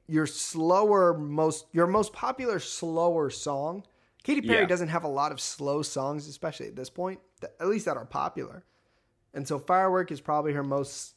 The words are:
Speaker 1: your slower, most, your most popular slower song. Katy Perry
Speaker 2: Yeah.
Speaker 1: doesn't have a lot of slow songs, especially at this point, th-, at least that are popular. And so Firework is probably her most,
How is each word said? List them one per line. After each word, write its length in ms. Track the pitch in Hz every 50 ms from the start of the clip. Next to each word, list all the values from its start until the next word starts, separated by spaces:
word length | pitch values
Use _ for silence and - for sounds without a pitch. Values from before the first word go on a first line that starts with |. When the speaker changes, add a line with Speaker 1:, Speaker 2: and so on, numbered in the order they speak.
| _
Speaker 1:
your 200 | - 156 156 156
slower, 920 | 139 - - - - - 165 160 170 180 196 214 214 208 196 180 175 165
most, 500 | 151 151 143 147 156 160 160 151 - - _
your 160 | - 165 175
most 240 | 175 190 214 202 208
popular 480 | - - - 247 262 269 254 240 208 165
slower 720 | - - - - 170 165 160 165 170 175 165 160 147 131
song. 560 | - - - 151 143 135 147 160 180 202 - _ _ _ _ _ _ _ -
Katy 180 | - 294 285
Perry 200 | 220 233 226 220 196
Speaker 2:
Yeah. 40 |
Speaker 1:
doesn't 220 | 175 180 175 175 156
have 160 | 165 170 165
a 20 |
lot 240 | 147 139 139 143 151
of 80 | 147 131
slow 420 | - - - - 143 139 143 151
songs, 460 | 147 - - 139 131 139 147 151 143
especially 400 | 151 139 - - 160 147 - -
at 80 | 107 -
this 140 | 127 127 -
point, 320 | - 180 180 190 190 - _ _ _ -
th-, 140 | - - -
at 100 | - 165
least 180 | 190 214 214 -
that 100 | 175 143
are 100 | 120 113
popular. 600 | - - 139 143 170 - 165 131 - - 185 - _ _ _ _ _ _ _ _ _ _ _ _ _ -
And 140 | 143 135
so 120 | - 151 135
Firework 520 | 143 - 180 185 190 190 185 185 175 175
is 80 | 156 131
probably 320 | - - 151 151 147 151 143
her 100 | 143 139
most, 500 | 139 139 143 135 - - - - - _